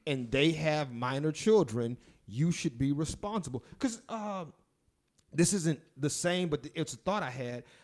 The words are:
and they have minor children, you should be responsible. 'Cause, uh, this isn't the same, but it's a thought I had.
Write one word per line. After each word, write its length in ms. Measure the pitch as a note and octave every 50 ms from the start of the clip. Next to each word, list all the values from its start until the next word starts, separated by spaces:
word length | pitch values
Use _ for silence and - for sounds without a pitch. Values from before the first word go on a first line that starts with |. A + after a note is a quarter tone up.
| - D#3
and 220 | C#3 C3 B2 A2+
they 200 | B2 C3+ D3 E3
have 400 | D#3+ D3+ D#3 D#3 D3+ D3+ D3 C3+
minor 400 | A#2+ A#2 B2 B2+ C3+ C#3 D3 D#3
children, 680 | D3+ - - G#3+ A3 G#3+ E3+ A#2+ A2 A#2+ A#2 A#2 B2 - - - - _ _ -
you 240 | G2 B2 D#3 F3
should 260 | E3 - - E3 B2 A#2
be 140 | C3+ C#3
responsible. 720 | C#3+ C#3+ D#3+ D3+ - - - G3+ A3 G#3+ D#3+ C3 B2 C#3 - - - -
'Cause, 220 | - B3+ A3+ A3+ - -
uh, 360 | A3 A3 G#3 G#3 G3+ F#3+ E3+ C#3+ - _ _ _ _ _ _ _ _ _ _ _ _ _ _ _ -
this 200 | C#3+ F3 - G3+
isn't 260 | G3 D#3 E3 D3+ - - _ _ C3
the 120 | C#3+ C#3+
same, 400 | - - - F3 F3 F3+ F3+ E3+
but 180 | D3 C#3+ - D3+ -
it's 180 | - D3+ - -
a 40 | A2+
thought 260 | - F3+ G3 G#3+ F3
I 60 | C3
had. 340 | B2 C3 B2+ B2 B2 B2 - - - -